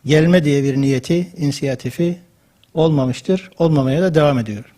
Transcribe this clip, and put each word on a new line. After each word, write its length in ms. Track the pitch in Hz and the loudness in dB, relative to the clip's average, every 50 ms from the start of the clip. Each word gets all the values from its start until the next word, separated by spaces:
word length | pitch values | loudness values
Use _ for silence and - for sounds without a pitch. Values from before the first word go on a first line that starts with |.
| _ | _
gelme 380 | 127 147 156 160 175 180 180 151 | 2 2 2 4 4 2 2 2
diye 200 | 147 139 139 135 | 2 0 0 0
bir 140 | 139 131 | 0 -2
niyeti, 520 | 139 139 139 135 127 131 - 170 175 175 175 - | 0 0 0 0 -2 -2 -2 -2 -2 -2 -6 -8
inisiyatifi 800 | - 151 143 139 - 147 135 127 120 - 127 - - 170 175 175 175 _ _ _ _ _ _ _ _ _ _ _ | -4 -4 -4 -4 -4 -6 -6 -6 -6 -8 -10 -6 -4 -4 -4 -4 -8 _ _ _ _ _ _ _ _ _ _ _
olmamıştır. 760 | 165 156 165 156 139 131 127 120 - - - 185 185 - - _ | 0 0 2 2 0 0 -2 -4 -6 -2 -2 -2 -2 -4 -12 _
Olmamaya 440 | - 170 165 156 143 131 131 135 160 | 0 0 2 2 2 0 0 0 0
da 140 | 190 185 156 | -2 2 2
devam 240 | 156 147 147 139 127 | 2 2 4 2 0
ediyor. 240 | 113 107 104 101 120 - _ | -4 -6 -10 -12 -12 -18 _